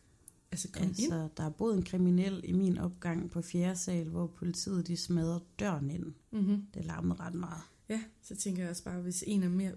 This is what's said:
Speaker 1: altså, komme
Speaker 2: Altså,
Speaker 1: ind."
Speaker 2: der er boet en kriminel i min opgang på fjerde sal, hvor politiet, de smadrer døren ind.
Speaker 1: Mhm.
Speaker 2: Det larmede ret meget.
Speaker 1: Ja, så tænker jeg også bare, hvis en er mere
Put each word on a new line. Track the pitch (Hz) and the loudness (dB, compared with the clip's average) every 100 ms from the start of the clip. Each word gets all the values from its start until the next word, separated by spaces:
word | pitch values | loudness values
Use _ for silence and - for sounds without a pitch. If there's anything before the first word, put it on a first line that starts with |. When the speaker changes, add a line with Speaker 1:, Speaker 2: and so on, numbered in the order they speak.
| _ _ - _ - | _ _ -20 _ -10
Speaker 1:
altså, | 175 - | -8 -6
komme | - 185 | -2 0
Speaker 2:
Altså, | 185 | 2
Speaker 1:
ind." | 294 165 156 - | 0 0 -2 -4
Speaker 2:
der | |
er | 156 | -4
boet | - 226 196 | 0 2 2
en | |
kriminel | 175 185 180 180 190 185 | 2 4 6 6 4 0
i | 175 | 0
min | 180 190 180 | 4 4 2
opgang | 175 175 175 165 175 | 0 -2 -2 -2 -2
på | 170 | -4
fjerde | 170 175 180 180 | -2 0 0 0
sal, | - 175 160 | -2 -2 0
hvor | 170 170 | -2 -4
politiet, | - 175 170 196 180 175 | -2 -4 -2 -2 0 0
de | 170 | -2
smadrer | - 175 165 170 - - | 0 2 2 -2 -6 -4
døren | 208 151 139 | -2 0 -2
ind. | 175 160 - - | -4 -6 -10 -6
Speaker 1:
Mhm. | 214 190 208 202 | 2 4 2 0
Speaker 2:
Det | - 160 | -8 -6
larmede | 165 175 170 | -2 0 0
ret | 170 | -4
meget. | 175 175 165 - - - | -6 -6 -8 -14 -20 -6
Speaker 1:
Ja, | 220 220 - | -6 -6 -16
så | - 196 | -12 -6
tænker | 202 180 | -2 -2
jeg | 175 | -2
også | 180 | -4
bare, | - 180 | -6 -6
hvis | 180 175 - | -4 -4 2
en | 202 | 2
er | 180 | 4
mere | 180 190 | 2 0